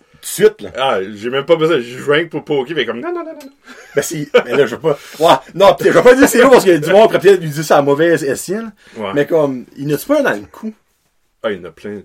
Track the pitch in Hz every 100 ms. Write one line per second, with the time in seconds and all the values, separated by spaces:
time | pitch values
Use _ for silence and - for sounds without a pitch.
0 | _ _ - - 208 208 98 90 135 107
1 | 95 107 113 131 143 165 156 156 120 127
2 | 131 147 165 156 - 143 123 160 117 113
3 | 311 349 311 320 269 _ _ - - -
4 | - 165 147 - 123 120 127 110 156 143
5 | - - 160 - - 165 196 175 185 170
6 | 247 254 277 240 262 247 190 165 151 190
7 | 220 175 185 190 165 143 156 143 139 143
8 | 170 160 147 107 - 202 226 - _ -
9 | 104 120 143 165 143 131 - - 143 143
10 | - 294 247 104 104 - 220 214 _ _
11 | _ _ _ _ 113 98 85 - 107 104